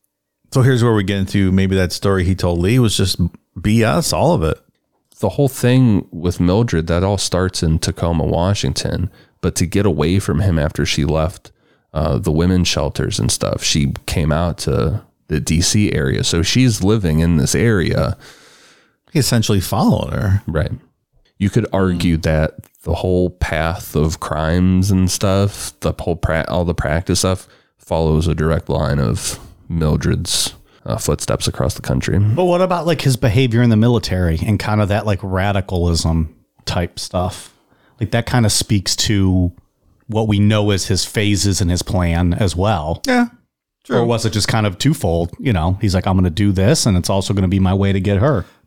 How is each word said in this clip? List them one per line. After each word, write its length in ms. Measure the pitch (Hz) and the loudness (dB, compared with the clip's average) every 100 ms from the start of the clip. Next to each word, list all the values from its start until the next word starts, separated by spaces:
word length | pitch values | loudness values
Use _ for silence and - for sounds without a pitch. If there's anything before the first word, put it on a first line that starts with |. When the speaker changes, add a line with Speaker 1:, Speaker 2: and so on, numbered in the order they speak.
| _ _ _ _ _ | _ _ _ _ _
Speaker 1:
So 100 | 135 | 2
here's 220 | 127 127 | 2 4
where 100 | 120 | 2
we 80 | 107 | 2
get 160 | 98 101 | 0 -2
into 320 | 95 104 95 | -2 0 2
maybe 240 | 95 95 | 2 2
that 160 | 95 90 | 2 0
story 320 | - 101 95 | -2 0 0
he 140 | 90 92 | 0 0
told 240 | 90 85 | 0 0
Lee 180 | 90 131 | 2 2
was 180 | 117 - | 2 2
just 220 | 92 - 87 - _ - | -2 0 -2 -4 _ -6
B 220 | 104 113 | 0 2
S, 300 | 110 156 - | 2 2 0
all 220 | 80 131 | 0 2
of 100 | 156 | 2
it. 160 | 78 - _ _ _ _ _ - | 0 -4 _ _ _ _ _ -6
Speaker 2:
The 100 | 101 | -4
whole 180 | - 143 | 0 -2
thing 580 | - 120 127 123 101 - | 0 2 4 4 2 -2
with 300 | 85 87 - | -4 -4 0
Mildred, 460 | 87 98 120 82 80 | 2 2 2 0 0
that 140 | 85 | 0
all 160 | 95 104 | 0 0
starts 440 | - 90 92 - | -2 0 -2 0
in 160 | 82 85 | 0 0
Tacoma, 460 | - - 85 85 | -2 -2 -2 -2
Washington. 840 | 78 80 90 107 131 - - - 90 - _ _ | 0 0 0 0 -2 -4 -4 -4 -6 -8 _ _
But 140 | 87 - | -4 -2
to 100 | 87 | -2
get 200 | 98 101 | 0 0
away 320 | 76 78 95 | 2 2 0
from 220 | - 76 | 0 0
him 180 | 98 80 | 2 2
after 260 | 73 - | 0 -2
she 200 | 71 - | -2 0
left, 480 | 71 78 78 - - _ _ _ _ | 0 0 -2 -4 -18 _ _ _ _
uh, 260 | 76 78 67 | -4 -2 0
the 140 | 90 | 0
women's 360 | 76 87 92 85 | 2 2 2 2
shelters 500 | - 76 - - - | 0 -2 -2 -4 -2
and 120 | 57 | -2
stuff, 320 | - 50 - | -2 -2 -4
she 300 | - - 69 - - | -2 0 0 -2 -4
came 260 | 95 76 | -2 0
out 260 | 76 87 - | 0 -2 -4
to 440 | - 67 76 107 - _ _ | -4 -2 -2 -4 -8 _ _
the 120 | 78 | -4
D 200 | 65 82 | 0 0
C 320 | 87 107 101 | 2 2 0
area. 320 | - 67 - | 0 -2 -2
So 180 | - 85 | 0 0
she's 400 | 92 120 127 104 | 0 2 2 2
living 380 | 95 110 92 78 | 2 2 2 2
in 160 | 85 82 | 2 2
this 180 | 65 | 2
area. 640 | 71 117 104 80 78 78 - - - - - - _ _ _ _ | 2 2 2 0 0 -2 -4 -12 -20 -20 -20 -20 _ _ _ _
Speaker 1:
He 60 | 156 | -2
essentially 420 | - 120 107 101 | 0 0 2 0
followed 520 | - 98 214 - - | 0 0 2 2 -2
her. 300 | - 92 98 - | -2 0 0 0
Speaker 2:
Right. 260 | 80 69 123 - _ _ _ _ _ | -4 -4 -6 -14 _ _ _ _ _
You 120 | 98 | 0
could 160 | 123 107 | 0 0
argue 440 | 95 95 87 87 80 | 0 0 2 0 0
that 360 | 85 78 78 - - _ | 2 0 0 -4 -20 _
the 120 | - | -6
whole 360 | 82 92 90 90 | -4 0 0 0
path 640 | - - 78 82 82 - 78 | -2 -4 -2 -2 -4 -6 -2
of 240 | 80 80 | -2 -2
crimes 720 | - 76 78 87 92 92 98 | -6 -4 0 2 2 2 2
and 200 | 95 92 | 2 2
stuff, 680 | - 101 98 101 - - - | 0 0 0 0 -4 -12 -6
the 140 | 80 - | -6 -4
whole 180 | - 82 | -4 -4
pra-, 280 | - 80 - | -2 -2 -2
all 160 | 90 | -2
the 100 | 87 | -2
practice 460 | 82 - 78 87 90 | -2 -2 -2 -2 -2
stuff, 260 | 92 92 - _ _ _ | 0 -4 -6 _ _ _
follows 480 | - 82 80 78 85 | -6 -2 2 2 0
a 80 | |
direct 340 | 80 80 78 - | 0 0 -2 -2
line 300 | 78 80 71 | -4 0 0
of 400 | 62 92 - - - - - | 0 -2 -6 -10 -16 -20 -8
Mildred's, 840 | 82 78 76 - 87 85 - - - _ _ | -2 0 0 0 -2 -2 -4 -4 -8 _ _
uh, 120 | - 107 | -8 -4
footsteps 500 | - 73 - - - | -2 -2 -2 -2 -4
across 280 | - 67 | -2 -4
the 80 | - | -4
country. 360 | - 65 - 87 | -4 -2 0 0
Speaker 3:
But 260 | 107 123 | 2 2
what 180 | 180 175 | 2 2
about, 240 | 185 175 160 | 0 0 -2
like, 160 | 160 | 0
his 140 | 139 123 | 0 2
behavior 460 | 127 98 131 113 | 2 2 2 2
in 80 | 123 | 4
the 60 | 107 | 4
military 640 | 117 117 - 92 87 80 - | 4 2 0 0 0 0 0
and 120 | 104 | -2
kind 220 | - 107 | 0 0
of 80 | 101 | 0
that, 160 | 98 | 0
like, 140 | 101 92 | -2 -4
radicalism 1120 | 98 92 101 98 - 90 87 80 82 82 78 - _ _ | -2 -2 0 -2 -2 0 0 2 0 0 -2 -8 _ _
type 340 | - - 87 - | -6 -4 -4 -8
stuff? 540 | - 92 92 - - _ _ _ _ _ | -8 -4 -4 -6 -18 _ _ _ _ _
Like, 120 | 110 | -2
that 140 | 117 - | -2 0
kind 200 | 131 110 | 2 2
of 60 | |
speaks 420 | - - 104 92 - | 0 0 -2 -2 -4
to 560 | - 101 95 90 87 - _ _ _ _ - | 0 2 2 2 0 -4 _ _ _ _ -6
what 220 | 110 110 | -2 0
we 100 | 101 | 2
know 320 | 104 107 104 | 4 4 2
as 160 | 98 - | 0 0
his 180 | 95 | -2
phases 560 | - - 104 101 101 90 | -2 -2 0 2 0 0
and 100 | 85 | 0
his 120 | 87 | -2
plan 520 | - 107 85 82 87 | -2 -2 0 2 0
as 200 | 87 101 | 0 -2
well. 480 | 90 101 101 76 - - | 0 0 0 -4 -6 0
Speaker 1:
Yeah, 200 | 247 240 - _ _ _ _ | 0 0 -4 _ _ _ _
true. 140 | - 117 | -4 -2
Speaker 3:
Or 60 | |
was 200 | 117 117 | 0 0
it 80 | 107 | 0
just 140 | 107 - | -2 0
kind 200 | 113 104 | 0 0
of 120 | 92 | 0
twofold? 560 | 135 156 90 85 85 - | -2 0 0 0 -2 -4
You 120 | 151 | -2
know, 240 | 92 82 98 | 0 0 0
he's 140 | 107 | 0
like, 120 | 90 98 | 0 2
"I'm 100 | 95 | 2
gonna 140 | 92 | 2
do 220 | 80 101 | 2 0
this, 340 | 95 95 - - | 2 2 2 2
and 100 | 87 | 0
it's 140 | 82 | 0
also 240 | 98 98 | -2 0
gonna 140 | 101 92 | 0 2
be 100 | 95 | 2
my 160 | 95 | 2
way 180 | 95 98 | 2 0
to 80 | 98 | 0
get 180 | 95 98 | 0 2
her." 260 | 131 120 - _ | 2 0 -4 _